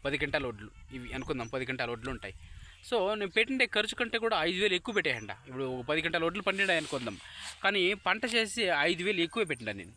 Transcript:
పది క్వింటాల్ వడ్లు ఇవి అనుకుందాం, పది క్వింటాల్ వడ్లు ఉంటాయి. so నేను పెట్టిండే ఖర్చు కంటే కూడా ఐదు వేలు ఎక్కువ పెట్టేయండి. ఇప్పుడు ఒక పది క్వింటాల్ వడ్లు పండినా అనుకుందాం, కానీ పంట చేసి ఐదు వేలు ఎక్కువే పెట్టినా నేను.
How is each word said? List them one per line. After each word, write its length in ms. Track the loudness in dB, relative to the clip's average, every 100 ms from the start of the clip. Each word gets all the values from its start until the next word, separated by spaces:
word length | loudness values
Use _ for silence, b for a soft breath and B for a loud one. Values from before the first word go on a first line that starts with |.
| -2
పది 120 | -2
క్వింటాల్ 280 | 0 0 -2
వడ్లు 240 | -6 -14 -16 -14
ఇవి 200 | -12 -8
అనుకుందాం, 340 | -8 -4 -4 -2
పది 180 | -4 -2
క్వింటాల్ 240 | -2 -2
వడ్లు 200 | -4 -6
ఉంటాయి. 240 | -6 -10 -14 B B B B -2
so 160 | 2 2
నేను 220 | 0 0
పెట్టిండే 340 | 2 2 2 2
ఖర్చు 300 | 2 0 0
కంటే 220 | -2 0
కూడా 200 | 2 2
ఐదు 220 | 2 2
వేలు 120 | 2
ఎక్కువ 220 | 2 2 0
పెట్టేయండి. 380 | 2 0 -4 -12 -10
ఇప్పుడు 160 | -4
ఒక 220 | -4 -4 0
పది 160 | 0
క్వింటాల్ 220 | 2 2
వడ్లు 180 | 0 0
పండినా 320 | -2 2 4
అనుకుందాం, 440 | 2 2 -4 -4 -8 B B B 0
కానీ 300 | 2 4 2
పంట 320 | 2 0 0 2 2
చేసి 280 | 2 0
ఐదు 400 | 2 4 4 2
వేలు 180 | 0 2
ఎక్కువే 240 | 0 0 0
పెట్టినా 260 | 0 -4
నేను. 200 | -6 -10